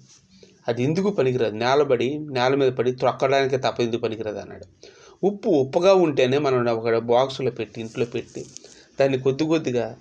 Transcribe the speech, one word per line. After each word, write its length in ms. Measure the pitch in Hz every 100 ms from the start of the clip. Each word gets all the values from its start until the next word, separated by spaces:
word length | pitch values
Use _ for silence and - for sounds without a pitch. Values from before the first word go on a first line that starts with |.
| - - _ - - _ -
అది 160 | 117
ఎందుకు 260 | 131 165 202
పనికిరాదు? 460 | 196 131 123 107 107
నేలబడి, 640 | 123 143 139 117 123 151
నేల 360 | 151 127 127 139
మీద 180 | 131
పడి 180 | 131 120
త్రొక్కడానికే 680 | 127 127 - 135 139 135 131
తప్ప 240 | 123 113
ఎందుకు 200 | 120 117
పనికిరాదు 360 | 113 110 107 101
అన్నాడు. 280 | 92 - - _ - - - -
ఉప్పు 260 | 190 202 226
ఉప్పగా 440 | 147 131 175 190
ఉంటేనే 440 | 190 165 131 123 143
మనం 300 | 139 127 120
ఒక 300 | 113 117 113
బాక్సులో 540 | 117 120 135 135 127
పెట్టి, 300 | - 107 117
ఇంట్లో 240 | 113 127 117
పెట్టి, 400 | 117 - - - - - - - -
దాన్ని 180 | 139 131
కొద్ది 280 | 135 135 156
కొద్దిగా 520 | 165 135 123 113 -